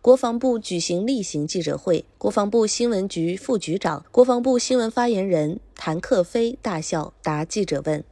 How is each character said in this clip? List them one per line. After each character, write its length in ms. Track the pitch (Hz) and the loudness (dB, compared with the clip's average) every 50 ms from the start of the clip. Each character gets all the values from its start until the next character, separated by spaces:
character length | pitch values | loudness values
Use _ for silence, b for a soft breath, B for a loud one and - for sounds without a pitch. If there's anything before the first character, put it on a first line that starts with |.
国 160 | - 240 254 | 8 8 6
防 220 | 262 - 240 233 240 | 6 6 -2 -2 0
部 180 | - 262 240 | 0 0 0
举 220 | 226 214 - 185 170 | 0 -2 -4 -4 -4
行 260 | - - 175 175 202 | -2 -2 -2 -2 0
例 160 | 240 277 240 | 0 -2 -2
行 260 | 190 - - 151 147 | -4 -4 -4 -4 -4
记 140 | 156 - 190 | -2 -4 -4
者 160 | 160 - 143 | -2 -2 -4
会， 280 | - - 190 175 156 - _ _ | -4 0 0 0 0 0 _ _
国 140 | _ - 208 | _ -4 -2
防 180 | 202 220 202 208 | 0 0 -2 2
部 160 | 202 233 220 | 2 2 2
新 240 | 208 - - 233 240 | 2 0 -2 0 0
闻 200 | 226 190 190 196 | 0 -2 -2 -4
局 280 | - 180 160 170 180 | -4 -2 -2 -2 -4
副 220 | 190 - - 262 202 | -6 -4 -2 -2 -2
局 180 | - - 160 | -2 -4 -6
长、 300 | 196 - 170 156 147 - _ | -2 -2 -4 -4 -4 -10 _
国 120 | - 240 254 | 4 4 6
防 160 | 247 247 240 | 6 4 2
部 160 | 240 262 254 | 2 2 2
新 220 | 247 - - 254 247 | 2 2 0 0 0
闻 100 | 233 226 | 0 0
发 200 | 220 247 240 240 | 0 0 0 2
言 180 | 226 190 190 | 0 0 0
人 320 | 196 180 160 151 151 170 214 - - _ | 0 0 0 0 0 -4 -6 -10 -18 _
谭 260 | - - 170 156 170 | -10 -6 -4 -4 -4
克 220 | - - 269 196 | -2 0 0 0
飞 340 | 175 - - 233 233 233 247 - | 0 0 0 0 0 0 -2 -6
大 180 | - 226 185 160 | -6 -6 -6 -4
校 320 | 165 - - 160 151 - _ _ | -4 -4 -4 -4 -4 -6 _ _
答 220 | - 165 151 151 156 | -6 -4 -4 -4 -4
记 200 | - - 214 196 | -4 -4 -4 -2
者 180 | 170 151 139 156 | -2 -2 -4 -2
问。 200 | 156 156 147 - - | -2 -2 -4 -4 -12